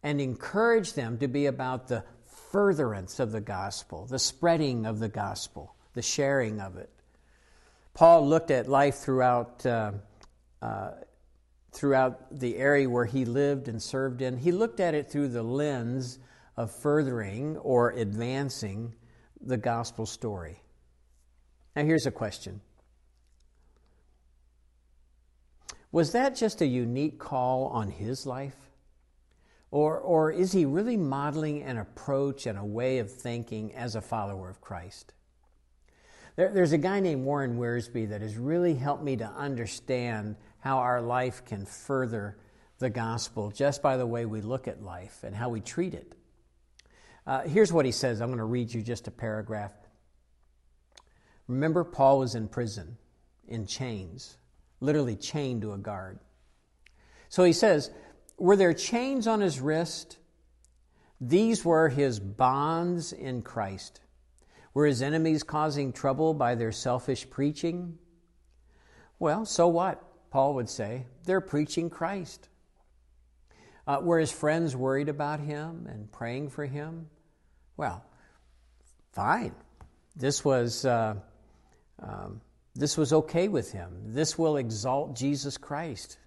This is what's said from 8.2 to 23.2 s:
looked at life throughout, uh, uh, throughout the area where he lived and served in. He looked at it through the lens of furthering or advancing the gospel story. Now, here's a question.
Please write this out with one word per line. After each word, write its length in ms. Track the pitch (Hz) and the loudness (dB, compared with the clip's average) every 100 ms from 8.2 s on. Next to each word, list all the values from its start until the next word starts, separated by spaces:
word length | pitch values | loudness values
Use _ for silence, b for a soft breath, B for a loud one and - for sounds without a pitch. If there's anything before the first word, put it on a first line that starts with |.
| 143 | 10
looked 240 | 160 160 | 4 4
at 160 | 131 117 | 2 6
life 280 | 135 143 - | 6 6 2
throughout, 680 | - 131 127 123 117 - 131 | 0 4 4 4 0 -4 0
uh, 280 | 117 107 101 - - - _ _ _ | 0 0 -6 -12 -20 -20 _ _ _
uh, 300 | 113 104 98 - - _ _ _ _ _ _ | -6 -6 -8 -10 -18 _ _ _ _ _ _
throughout 680 | - 143 135 127 117 - 143 | -2 2 4 4 0 -14 -6
the 180 | 123 107 | -4 2
area 320 | 139 143 135 | 4 6 4
where 160 | 120 113 | 2 2
he 200 | 135 120 | 0 0
lived 420 | 123 143 139 120 | 2 2 2 -4
and 140 | 110 | -8
served 400 | - 135 135 127 | -6 -2 -2 -2
in. 160 | 131 127 | -4 0
He 140 | 151 | 0
looked 280 | 175 226 226 | 2 0 0
at 140 | 180 | 0
it 160 | 151 143 | 0 -2
through 200 | 147 143 | -2 -2
the 140 | 120 | -2
lens 760 | 113 131 147 131 117 127 127 - b b b - | -2 -2 0 -2 -4 -4 -6 -10 b b b -8
of 160 | 113 | -8
furthering 840 | - 151 147 139 120 101 104 147 156 | -4 2 2 2 -2 -4 -6 -6 -6
or 340 | - 127 120 | 2 4 4
advancing 1000 | - 107 104 120 131 139 - 104 101 117 110 b b b - | 2 -2 -2 -2 -2 -4 -4 -8 -6 -10 -12 b b b -18
the 160 | - 127 | -4 -2
gospel 480 | 123 117 117 - 110 | 0 -2 -4 -6 -8
story. 560 | - 117 98 82 95 _ _ _ _ _ _ _ _ _ _ _ 147 | -6 -8 -6 -10 -14 _ _ _ _ _ _ _ _ _ _ _ -2
Now, 80 | |
here's 220 | 147 160 139 | 2 2 2
a 60 | |
question. 500 | - 107 - - 90 _ _ _ _ _ _ | -4 -6 -6 -14 -14 _ _ _ _ _ _